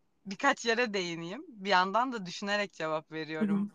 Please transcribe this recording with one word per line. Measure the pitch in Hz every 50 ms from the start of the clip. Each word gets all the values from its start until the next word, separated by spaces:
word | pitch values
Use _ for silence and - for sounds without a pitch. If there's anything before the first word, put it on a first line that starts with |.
| _ _ _ _ _
birkaç | 196 196 - - 277 262 - -
yere | 233 226 226 247 226 202
değineyim. | 196 180 175 170 165 165 170 196 269 349 339
Bir | 240 202 190 202
yandan | 196 180 180 196 196 220 254 269 240
da | 226 185
düşünerek | 170 160 - 214 202 202 208 202 196 -
cevap | - 165 160 156 156 156 _ 156
veriyorum, | 160 156 147 160 156 214 202 202 196 208 202 -